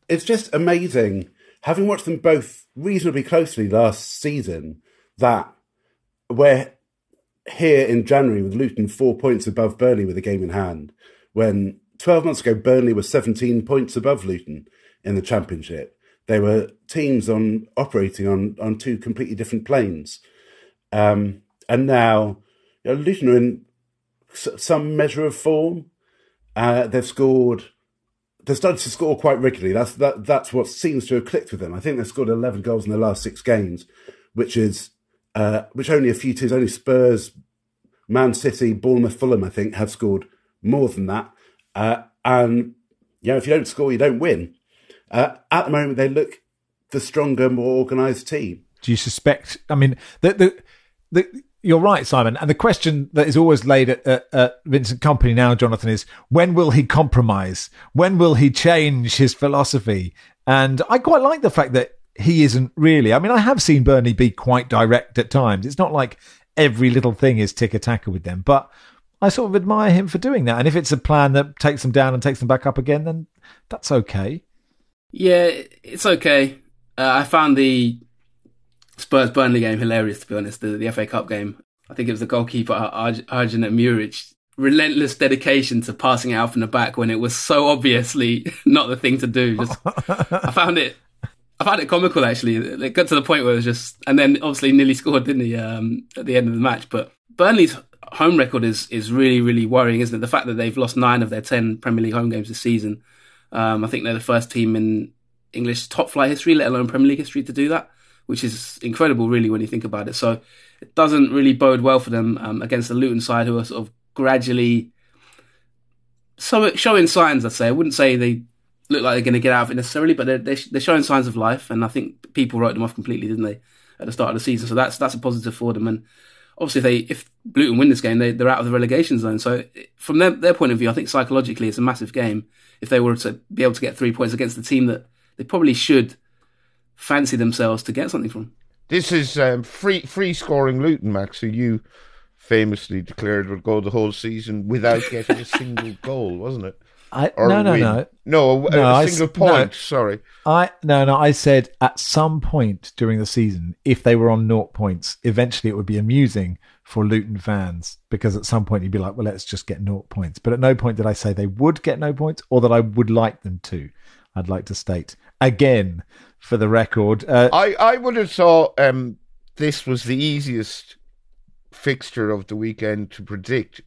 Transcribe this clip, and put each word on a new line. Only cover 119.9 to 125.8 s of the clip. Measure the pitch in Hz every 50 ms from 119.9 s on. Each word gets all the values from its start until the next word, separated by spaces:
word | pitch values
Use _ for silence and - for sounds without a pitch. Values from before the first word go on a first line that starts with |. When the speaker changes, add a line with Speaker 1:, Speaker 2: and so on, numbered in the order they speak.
| - 151 156 160 156
Speaker 3:
but | - 120
they're, | 127 131 123
they're, | 113 135 139 135 - -
they're | - 135
showing | 135 - 165 156 143
signs | - 143 135 123
of | 123 113
life, | 113 110 113 123 131 - -
and | 120 113 117
I | 113
think | - 139 - - - _ _ - -
people | 151 127 120 123 113
wrote | 117 113 98
them | 110 -
off | - -
completely, | - 101 - 113 - - 107
didn't | 110 113 110
they, | 104 104 - _ _ _ _ _ _ _ -
at | -
the | - 123
start | - 151 -
of | 110
the | 117
season? | - 139 123 110 120
So | 117 117
that's, | 123 131 - -
that's | - 139 131 127
a | 117
positive | 123 127 120 117 113 117 113
for | - 120 117 113
them. | 107